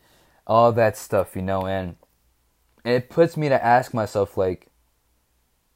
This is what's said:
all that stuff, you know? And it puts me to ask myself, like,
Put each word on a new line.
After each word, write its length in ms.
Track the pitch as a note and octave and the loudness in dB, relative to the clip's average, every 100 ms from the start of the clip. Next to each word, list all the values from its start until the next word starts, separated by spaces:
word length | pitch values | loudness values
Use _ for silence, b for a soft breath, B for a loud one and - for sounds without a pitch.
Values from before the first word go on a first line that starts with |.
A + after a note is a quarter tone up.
| b b b b - | b b b b -2
all 260 | A2 A#2+ | 2 2
that 260 | A2+ A2 G2+ | 4 0 0
stuff, 380 | - G#2 F2+ F#2+ | -4 -2 -2 -6
you 60 | |
know? 240 | F#2 F#2+ F#2+ | -4 -4 -4
And 300 | F#2+ F#2 - _ _ _ _ _ _ _ _ A#2 | -6 -6 -12 _ _ _ _ _ _ _ _ -2
it 240 | B2 - | -2 0
puts 260 | E3 E3 D#3 | 0 0 0
me 140 | D3 | 0
to 160 | C3 A#2 | 0 4
ask 260 | B2 - | 2 2
myself, 460 | A#2+ G#2+ G#2 G2 - | -4 -2 -2 -2 -2
like, 300 | F#2 F2+ _ _ _ _ _ _ _ _ _ _ _ | -4 -4 _ _ _ _ _ _ _ _ _ _ _